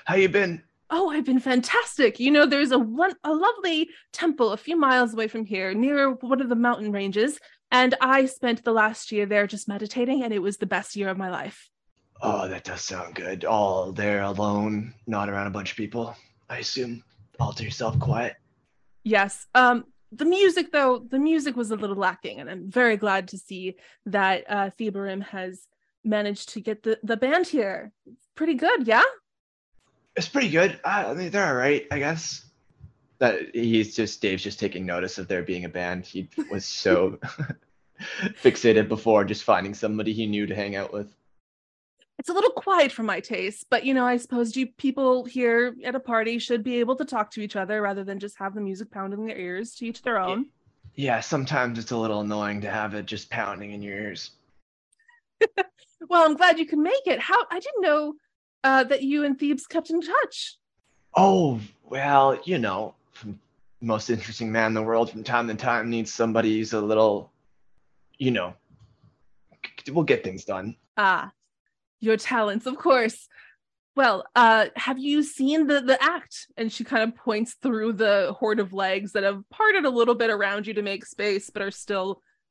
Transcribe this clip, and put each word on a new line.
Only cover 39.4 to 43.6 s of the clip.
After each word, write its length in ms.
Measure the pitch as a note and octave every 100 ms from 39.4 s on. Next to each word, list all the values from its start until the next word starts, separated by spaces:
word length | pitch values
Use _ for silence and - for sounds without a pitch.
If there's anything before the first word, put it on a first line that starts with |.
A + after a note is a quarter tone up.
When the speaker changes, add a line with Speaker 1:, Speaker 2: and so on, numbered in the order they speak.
Speaker 1:
finding 280 | - F#2 G2
somebody 380 | G2+ G#2+ G#2+ G#2+
he 140 | G#2+ G#2+
knew 200 | G#2 G#2
to 80 | G2
hang 180 | G2+
out 180 | G2 F#2+
with. 220 | G#2 G#2 _ _ _ _ _ _ _ _ _ _ -
Speaker 2:
It's 100 | -
a 60 |
little 160 | F4+ G4+
quiet 420 | - - F4+ C#4
for 100 | -
my 180 | A3 F3+
taste, 440 | - G3 F#3+ -